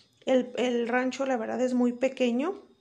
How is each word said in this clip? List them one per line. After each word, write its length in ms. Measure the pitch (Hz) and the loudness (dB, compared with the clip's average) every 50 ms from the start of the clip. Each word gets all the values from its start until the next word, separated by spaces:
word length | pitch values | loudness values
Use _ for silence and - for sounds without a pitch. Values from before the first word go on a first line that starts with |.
| - _ _ _ - | -20 _ _ _ -2
el, 260 | 269 262 254 247 247 - | 2 2 2 2 0 -2
el 320 | - 240 254 240 240 233 226 | -2 -2 0 0 0 0 0
rancho, 380 | 240 254 254 262 254 - 269 | 0 0 0 0 -2 -2 -2
la 100 | 262 262 | 0 0
verdad, 240 | 226 220 220 226 226 | -2 -2 -2 -2 -2
es 140 | 254 254 254 | 0 0 2
muy 180 | 247 247 240 | 2 2 2
pequeño. 680 | 240 - 269 262 262 - 254 240 233 247 285 359 403 - - - _ _ | 0 0 -2 -2 0 0 0 2 2 0 0 -2 -4 -6 -10 -20 _ _